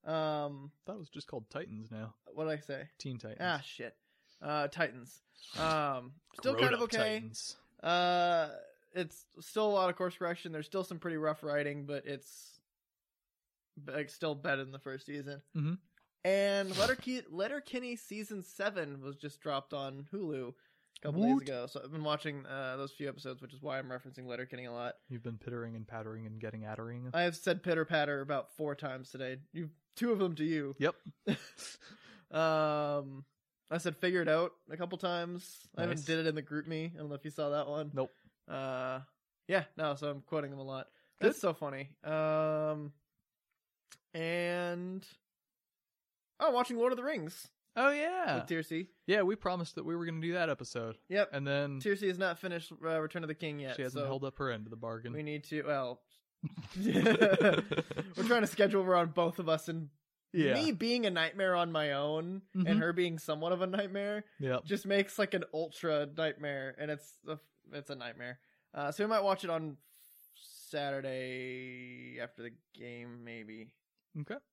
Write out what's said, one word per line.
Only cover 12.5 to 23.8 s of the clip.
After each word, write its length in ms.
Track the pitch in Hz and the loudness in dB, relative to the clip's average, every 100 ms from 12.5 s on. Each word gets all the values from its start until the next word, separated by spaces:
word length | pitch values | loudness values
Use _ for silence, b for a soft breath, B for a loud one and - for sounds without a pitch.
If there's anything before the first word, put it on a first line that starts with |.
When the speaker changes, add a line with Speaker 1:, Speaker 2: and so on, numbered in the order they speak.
| - _ _ _ _ _ _ _ _ _ _ _ - 139 | -20 _ _ _ _ _ _ _ _ _ _ _ -14 -6
Speaker 1:
like, 200 | 139 147 | -4 -4
still 240 | - 160 | -2 -2
better 280 | 143 139 139 | -2 0 0
than 100 | 131 | -2
the 60 | 135 | -8
first 280 | 139 135 - | -8 -10 -8
season. 360 | 147 139 139 _ 160 | -8 -8 -10 _ -2
Speaker 2:
Mm-hmm. 180 | 151 180 _ _ _ _ 180 | 0 -2 _ _ _ _ 2
Speaker 1:
And 440 | 196 202 196 190 | 4 4 2 0
Letterke-, 520 | 190 226 254 - 254 - | 2 4 2 0 -4 -4
Letterkenny 680 | 160 202 285 - 254 247 240 | -4 -2 -2 -4 -6 -6 -8
season 460 | - 208 208 208 | -8 -8 -6 -8
seven 600 | 180 - 196 196 147 139 | -10 -2 -2 0 -4 -6
was 140 | 135 143 | -10 -10
just 240 | 147 143 | -12 -8
dropped 340 | 156 139 135 | -4 -4 -4
on 320 | 143 139 135 143 | -6 -6 -8 -8
Hulu 360 | 196 180 139 127 | -6 -4 -4 -6
a 520 | - _ _ _ - | -10 _ _ _ -8
couple 200 | 151 156 | -2 2
days 120 | 233 | 6
Speaker 2:
Woot. 80 | 269 | 4
Speaker 1:
ago. 240 | 269 123 123 | 2 -4 -4
So 140 | 143 | -8
I've 80 | 135 | -8
been 120 | 156 | -4
watching, 420 | 151 151 156 143 131 | 0 0 -2 -6 -8
uh, 300 | 135 131 131 | -6 -6 -4
those 140 | 139 | -8
few 160 | - 139 | -6 -8
episodes, 320 | 135 139 131 | -6 -10 -10
which 100 | 135 | -14
is 80 | 135 | -10
why 180 | 143 | -4
I'm 100 | 135 | -4